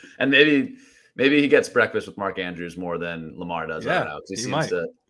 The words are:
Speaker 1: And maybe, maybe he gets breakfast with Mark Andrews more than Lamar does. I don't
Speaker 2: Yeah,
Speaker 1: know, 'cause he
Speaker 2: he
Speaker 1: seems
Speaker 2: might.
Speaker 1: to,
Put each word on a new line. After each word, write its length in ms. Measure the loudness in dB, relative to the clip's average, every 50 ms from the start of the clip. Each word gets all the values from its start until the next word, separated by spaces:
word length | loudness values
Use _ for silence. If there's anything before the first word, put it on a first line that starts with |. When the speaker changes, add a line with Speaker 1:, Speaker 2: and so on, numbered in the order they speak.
| -20 -16 -8 -4
Speaker 1:
And 140 | 0 4 6
maybe, 420 | 6 6 6 6 2 0 -2 -6 -14 _ _ _ _ _ _ _
maybe 260 | 2 2 4 6 4
he 60 | 4
gets 220 | 6 6 4 4 4
breakfast 400 | 2 2 2 2 2 -4 -6 -6
with 100 | -8 -6
Mark 220 | -6 -6 -4 -6
Andrews 360 | -6 -6 -6 -8 -10 -10 -10
more 220 | -10 -8 -6 -6 -6
than 400 | -6 -6 -8 -8 -10 -12 -12 -12
Lamar 300 | -10 -8 -6 -6 -6 -6
does. 180 | -8 -6 -4
I 80 | -2 -2
don't 80 | -2 -2
Speaker 2:
Yeah, 100 | -4 -8
Speaker 1:
know, 40 | -12
'cause 120 | -12 -12
he 40 | -10
Speaker 2:
he 80 | -8 -6
Speaker 1:
seems 80 | -4
Speaker 2:
might. 180 | -4 -2 -2 -2
Speaker 1:
to, 180 | -2 -4 -4 -6 -8 _ _ _